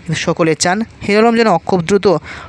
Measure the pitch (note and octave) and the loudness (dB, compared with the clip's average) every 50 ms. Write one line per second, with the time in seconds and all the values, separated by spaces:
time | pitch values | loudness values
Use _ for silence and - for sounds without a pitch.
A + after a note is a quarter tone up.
0 | - - D#3+ - - - E3 - F3 D#3+ D#3+ - - F3+ F3+ G#3 A3+ - - - | -10 -8 -6 -4 -4 -4 -2 0 0 0 0 0 0 -2 -2 -2 -4 -6 -10 -10
1 | - - G3+ G#3+ A3 A#3 A#3 A3+ A#3 A3 F3+ E3 - - - F3+ E3 E3 G3 G3+ | -4 -2 2 2 4 4 2 2 2 2 2 0 0 -2 -2 -2 0 0 0 2
2 | - G#3 E3+ D3+ - - - - - | 2 2 2 0 -2 -6 -14 -16 -18